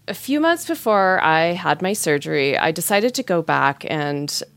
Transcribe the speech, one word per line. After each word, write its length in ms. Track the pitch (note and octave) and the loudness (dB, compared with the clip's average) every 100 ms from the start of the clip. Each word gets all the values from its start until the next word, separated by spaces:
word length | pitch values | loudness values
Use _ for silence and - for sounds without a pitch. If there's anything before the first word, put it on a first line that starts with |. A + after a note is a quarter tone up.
| - | -10
A 60 | |
few 260 | G3 - D4 | -10 -4 0
months 280 | D#4+ E4+ - | 2 0 -2
before 520 | D#4+ A3+ G#3 F#3+ F#3 | -4 2 4 4 4
I 300 | D#3+ D#3+ E3+ | 4 2 2
had 280 | F3+ E3 D3+ | 0 -2 0
my 120 | F#3 | -2
surgery, 640 | G#3 E3 C#3+ D#3 D3+ C#3 - | -2 0 0 0 0 0 0
I 140 | E3 | 0
decided 440 | E3 - G#3 A#3+ B3+ | 0 0 2 2 -2
to 80 | |
go 180 | - E3+ | -2 -2
back 440 | D#3+ C#3 C#3 C#3 - | 0 2 2 0 -4
and 540 | D#3 D3 C#3+ C#3+ - - | -4 -2 -4 -4 -6 -8